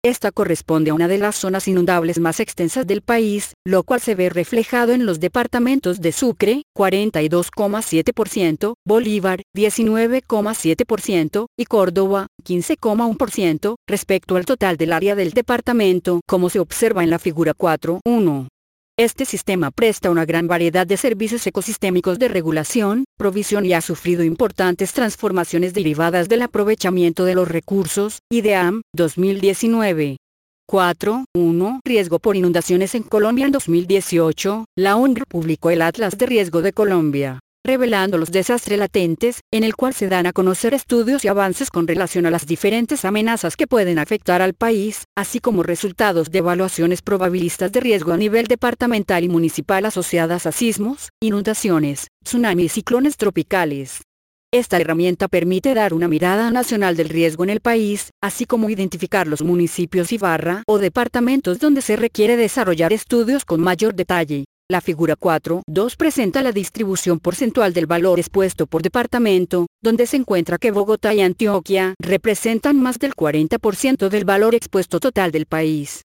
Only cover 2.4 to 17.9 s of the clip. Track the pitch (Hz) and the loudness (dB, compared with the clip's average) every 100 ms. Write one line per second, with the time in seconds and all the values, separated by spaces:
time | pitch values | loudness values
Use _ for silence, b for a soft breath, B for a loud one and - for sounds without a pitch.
2.4 | 175 - 170 262 185 202 - 233 220 202 | -4 -2 -4 -2 -2 -2 0 0 2 -2
3.4 | - - 185 185 - 247 - 190 180 175 | -6 -10 0 0 2 -2 0 0 0 0
4.4 | 170 233 220 247 233 247 226 160 180 247 | 0 -2 0 0 2 2 2 0 -2 -2
5.4 | 240 247 240 269 180 208 165 - 254 - | -2 0 2 2 0 0 -2 0 0 2
6.4 | 202 262 - - 190 190 214 165 156 175 | 0 0 -4 0 0 2 0 0 2 0
7.4 | 175 - 202 208 - 160 160 - - 220 | 0 -2 -2 -2 0 0 0 -2 -2 0
8.4 | 170 156 208 240 - 220 214 214 185 185 | 0 0 -4 -4 0 2 2 0 0 -4
9.4 | - 190 208 202 220 220 233 254 _ 220 | -6 0 0 2 0 2 2 0 _ -2
10.4 | 202 226 - 160 247 214 - 185 156 202 | -2 -2 0 0 0 -2 0 0 0 -2
11.4 | 233 - 240 220 185 175 196 196 190 - | -6 -8 0 2 2 2 0 0 -4 -16
12.4 | - 180 - 320 220 214 233 220 233 - | -4 -4 -2 -2 0 0 0 -2 -4 0
13.4 | 180 156 202 233 - 196 - 190 - 185 | 0 0 -4 -6 -6 -6 0 -2 0 -2
14.4 | 180 175 196 165 165 165 196 202 175 226 | 0 0 0 0 0 0 0 0 0 0
15.4 | 240 240 247 240 202 180 180 175 - 190 | 0 -2 0 2 2 2 0 -2 0 0
16.4 | 180 202 165 - 226 202 170 165 180 156 | 0 0 -2 -2 0 2 0 0 -2 0
17.4 | 156 147 180 156 156 | -2 0 0 0 -2